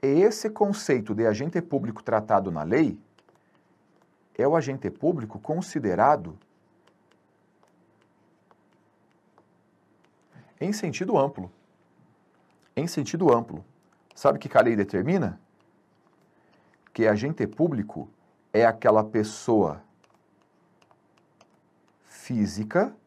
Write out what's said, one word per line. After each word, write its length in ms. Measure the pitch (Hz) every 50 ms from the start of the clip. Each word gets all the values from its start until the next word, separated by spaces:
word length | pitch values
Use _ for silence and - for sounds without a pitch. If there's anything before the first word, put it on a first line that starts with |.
E 200 | - 135 139 156
esse 300 | 190 220 220 - - 220
conceito 640 | 214 - 214 202 202 208 - - 143 127 104 - 107
de 120 | 101 117
agente 340 | 113 107 107 135 160 170 180 165
público 400 | - - 139 - 120 110 - -
tratado 480 | - 117 107 107 - 113 98 95 95
na 120 | 85 78 76
lei 360 | 80 101 143 160 131 - 104 - _ _ _ _ _ _ _ _ _ _ _ _ _ _ _ _ _ _ _ _ _ _ _ _ _ _
é 100 | - 113
o 80 | 135 156
agente 360 | 165 143 131 135 127 - 95
público 480 | - - - 151 185 156 117 107 - 101
considerado 960 | - - 156 170 190 - - 156 123 104 90 85 110 135 151 131 87 85 80 92 _ _ _ _ _ _ _ _ _ _ _ _ _ _ _ _ _ _ _ _ _ _ _ _ _ _ _ _ _ _ _ _ _ _ _ _ _ _ _ _ _ _ _ _ _ _ _ _ _ _ _ _ _ _ _ _ _ _ _ _ _ _ _ _ _ _ _ _ _ _ _ _ _ _ _ _ _ _ _ - - _ _ _
em 120 | 139 180 208
sentido 440 | 208 - 170 135 - - 190 240
amplo. 340 | 156 135 143 139 - 92 90 _ _ _ _ _ _ _ _ _ _ _ _ _ _ _ _ _ _ _ _ _ _ _ _ _
Em 100 | - 147
sentido 460 | 170 - - 139 - - 165 180 160 123
amplo. 320 | 117 117 - - 76 92 _ _ _ _ _ _ _ _ _ _
Sabe 240 | - - 143 - -
o 20 |
que 180 | - 139 - 120
a 20 |
lei 160 | 110 120 117
determina? 640 | 104 98 98 - 98 92 139 180 196 143 95 85 - _ _ _ _ _ _ _ _ _ _ _ _ _ _ _ _ _ _ _ _ _ _ _ _ _ _ _ _ _ _ _
Que 140 | - 113
agente 400 | 110 123 - 113 139 160 - 117
público 640 | 98 - - 156 175 151 117 104 - - 80 - - _ _ _ _ _ _ _ _ _
é 140 | 107 117
aquela 360 | 113 113 113 - 120 110 110 107
pessoa 800 | 107 - 117 104 107 107 - - - 117 110 98 80 76 - - _ _ _ _ _ _ _ _ _ _ _ _ _ _ _ _ _ _ _ _ _ _ _ _ _ _ _ _ _ _ _ - _ _ _ _ _ _ _ _ _ _ _ _
física. 920 | _ - - - - 127 113 104 95 92 101 107 107 - 175 208 269 - - _